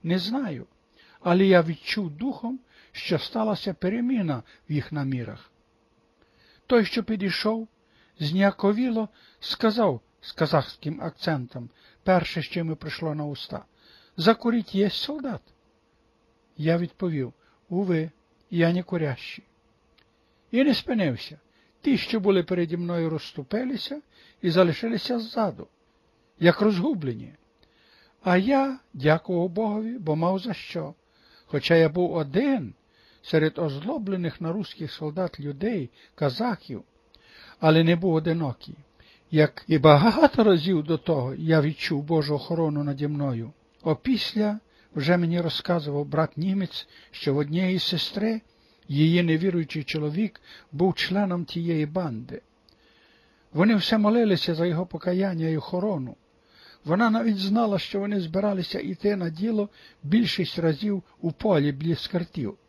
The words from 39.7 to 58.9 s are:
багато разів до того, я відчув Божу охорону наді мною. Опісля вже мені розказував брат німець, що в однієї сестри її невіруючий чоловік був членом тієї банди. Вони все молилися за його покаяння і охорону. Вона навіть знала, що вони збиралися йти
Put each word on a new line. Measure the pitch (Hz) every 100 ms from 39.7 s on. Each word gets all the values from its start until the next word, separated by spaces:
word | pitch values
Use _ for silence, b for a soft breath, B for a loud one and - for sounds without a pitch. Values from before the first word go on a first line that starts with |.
| 160
багато | 147 147 208 254 302 -
разів | 220 175 156 180
до | 151 160
того, | - 151 127 135
я | 160 160
відчув | 147 151 - 147
Божу | 147 165 143 147
охорону | - 165 160 147
наді | 147 135 147
мною. | 147 139 117 113 - _ _
Опісля | - 151 - 247 - 214 208 214 _ b b -
вже | 143 175
мені | 175 175
розказував | 165 - - 175 147 143 143
брат | 156 160 -
німець, | 180 190 180 - - B B
що | - -
в | 139
однієї | 147 160 185 185
сестри | - 165 - - 214 220 _ b b b b
її | 139 156 175
невіруючий | 170 160 190 175 151 160
чоловік | 139 156 151 156 214 - B B B
був | 143 185 -
членом | - 185 202 175 175
тієї | 170 170 160 151
банди. | 165 170 110 127 - _ _ _ b b b b b b b b
Вони | 147 196 214
все | - 220
молилися | 208 226 220 180 - 160
за | 170
його | 160 180
покаяння | 165 180 180 196 170 160
і | 160
охорону. | - 180 208 175 127 120 _ _ b b b b 151
Вона | 180 233
навіть | 220 233 202
знала, | 196 214 226 196
що | - 202
вони | 202 208
збиралися | 165 180 208 190 175 190
йти | 180